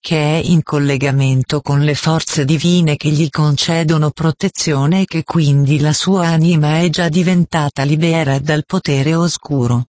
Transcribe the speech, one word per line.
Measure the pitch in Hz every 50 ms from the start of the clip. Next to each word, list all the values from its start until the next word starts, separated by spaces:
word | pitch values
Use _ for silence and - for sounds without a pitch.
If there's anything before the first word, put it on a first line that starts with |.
che | - - 170 156 151 147 156 165
è | -
in | 135 180 160 147
collegamento | - - 147 143 139 139 131 135 139 135 139 135 135 131 131 131 _ - 147
con | - - 143 143 147
le | 151 147
forze | - - 160 160 160 - - - 160 143
divine | 135 165 151 139 175 175 180 170 156 147
che | - - 151
gli | 151 147 165 151
concedono | - - 151 151 147 135 - - 165 165 165 156 165 156 151 151
protezione | - - 160 160 - _ - 196 - - - - 151 139 135 147 175 190 190
e |
che | - - 165 143
quindi | - - 170 160 143 139 143 143 135 151 143
la | 143 151 151
sua | - - 185 190 190 175
anima | 165 165 160 160 170 180 156 147 147 156 160
è | 170 180
già | 151 - 175 170
diventata | 151 180 180 175 185 175 170 - - 165 151 143 - - 135
libera | 143 156 151 165 170 165 165 156 139 135 139
dal | 139 147 156 151 147
potere | _ - 190 - - 143 135 135 151 160
oscuro. | 165 170 170 156 - - - 147 139 120 120 123 120 123 _